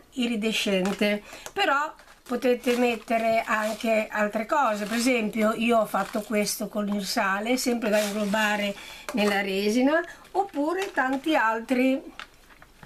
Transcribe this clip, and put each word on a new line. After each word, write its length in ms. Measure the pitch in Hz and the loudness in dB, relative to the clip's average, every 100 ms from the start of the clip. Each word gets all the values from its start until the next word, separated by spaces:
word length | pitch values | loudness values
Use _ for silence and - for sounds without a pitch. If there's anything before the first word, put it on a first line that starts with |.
| - | -8
iridescente, 1080 | 269 233 226 220 214 214 190 190 202 208 208 - - - | -4 -2 0 -2 -2 0 2 0 0 0 0 -6 -18 -12
però 420 | - 381 277 311 - - - | -2 2 2 0 -8 -20 -20
potete 520 | - 247 262 240 254 240 | -6 -2 0 0 2 2
mettere 640 | 240 226 - 226 226 226 | 2 0 -2 0 2 0
anche 640 | 233 220 214 214 233 220 214 | 0 -2 -2 -2 0 0 0
altre 340 | 214 208 214 | -2 -2 -2
cose. 420 | 220 302 247 208 202 | 0 2 2 0 -2
Per 100 | 226 | 0
esempio, 560 | 240 240 214 220 214 | 2 2 0 2 0
io 260 | 226 233 233 | 2 2 4
ho 80 | 208 | 2
fatto 340 | 196 202 220 | 0 -2 -4
questo 440 | 208 214 202 - 202 | -2 -2 0 -2 -6
con 220 | 208 202 | -4 -2
il 180 | 202 185 | -2 -2
sale, 500 | 247 196 196 226 254 | -2 0 0 0 0
sempre 340 | 262 240 226 | 0 0 2
da 100 | 208 | 2
inglobare 720 | 208 208 208 214 214 208 202 202 - - - | 0 -2 0 0 0 0 -2 -6 -12 -14 -6
nella 280 | 233 208 196 | 0 2 2
resina, 600 | 202 196 208 233 262 320 339 - - | 0 0 0 4 4 2 0 -10 -8
oppure 580 | 359 392 285 294 359 392 | -2 -2 0 -2 -2 -2
tanti 460 | - 262 269 320 294 | -2 0 0 0 2
altri, 640 | 220 226 226 254 262 269 - - - - - - - - | 2 0 0 2 2 2 -4 -18 -20 -20 -20 -20 -20 -20